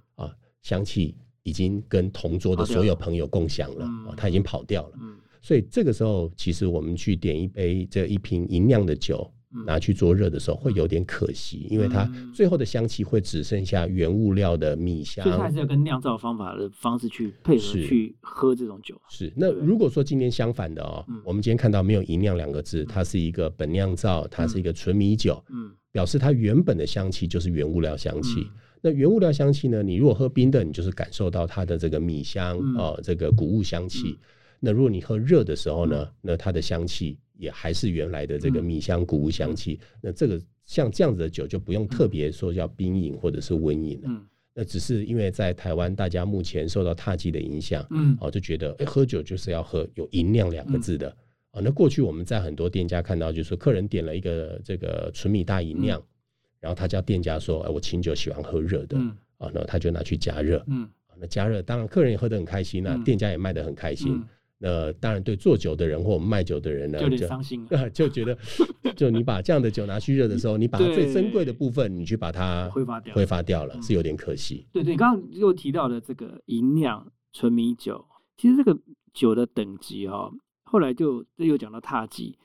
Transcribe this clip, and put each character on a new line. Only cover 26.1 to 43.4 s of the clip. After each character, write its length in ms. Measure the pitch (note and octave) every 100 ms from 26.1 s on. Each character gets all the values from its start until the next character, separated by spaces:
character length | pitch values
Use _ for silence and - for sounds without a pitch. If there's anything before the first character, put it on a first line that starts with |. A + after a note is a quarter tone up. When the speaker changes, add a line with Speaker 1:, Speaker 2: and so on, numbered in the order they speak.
| D3
Speaker 1:
它 120 | D3
原 300 | C3 G#2+ B2+
本 160 | - F2+
的 80 | D2
香 240 | - F#2+
气 160 | - F2
就 140 | F2
是 100 | F2+
原 180 | D#2+ D2
物 120 | F2
料 160 | D#2 D2+
香 260 | - D2+
气。 200 | D#2 A2+
Speaker 2:
嗯。 100 | G#2+ - - _
Speaker 1:
那 100 | E3
原 180 | C#3+ D3
物 100 | A3
料 120 | F3+
香 200 | C#3+ C#3+
气 180 | C#3+ C3
呢， 120 | A2
你 140 | G2 F2+
如 100 | C#3
果 80 |
喝 140 | G2 C3
冰 240 | - B2+
的， 120 | C3+
你 100 | E2+
就 100 | C#2+
是 80 | F#2
感 200 | - -
受 180 | - F#2+
到 160 | F2+ E2
它 180 | - F2+
的 120 | E2+
这 120 | E2
个 100 | D#2
米 220 | E2 D2+
香， 380 | - G2 F2+ F2+
Speaker 2:
嗯。 140 | C#3 A#2+
Speaker 1:
哦， 240 | D#2+ D2+
这 140 | - E2+
个 160 | D#2
谷 160 | - D2+
物 160 | G#2+
香 240 | F#2+ E2+ F2+
气。 220 | - D3
Speaker 2:
嗯。 80 | - _ _ _ _
Speaker 1:
那 120 | A2
如 100 | G#2+
果 80 | C3
你 100 | F#2+
喝 160 | - A2
热 260 | B2 E3+
的 120 | F#2 D2
时 140 | D#2+
候 160 | D2+ D#2+
呢， 180 | D2
Speaker 2:
嗯。 100 | C#2+ -
Speaker 1:
那 160 | F#2 E2+
它 140 | G2+
的 100 | E2+
香 240 | D#2+ E2+ E2+
气 320 | - D#2+ C#2+ _ -
也 140 | D#2+
还 240 | - E2
是 160 | E2+ A2
原 220 | E2 D#2
来 160 | D#2 D2
的 100 | D2
这 140 | E2
个 100 | D#2
米 180 | E2+ D#2+
香、 220 | - F2+
Speaker 2:
嗯。 40 | F2
Speaker 1:
谷 120 | D2+
物 120 | D2+
香 240 | - D2+ -
气。 240 | - D2
Speaker 2:
嗯。 60 | - -
Speaker 1:
那 100 | G2
这 160 | F2 C#3+
个， 120 | E2+ F2 _ -
像 260 | - B2+
这 120 | -
样 80 | E3+
子 80 | F#2+
的 60 | D#2+
酒 200 | E2 D2
就 100 | F#2+
不 160 | F2+
用 140 | G2 G2+
特 200 | - A#2+
别 240 | D2+ D2+
说 220 | E2 F#2
要 140 | F2+ E2
冰 280 | - F#2 F#2+
饮 220 | D#2 C#2+
或 140 | F2
者 100 | D2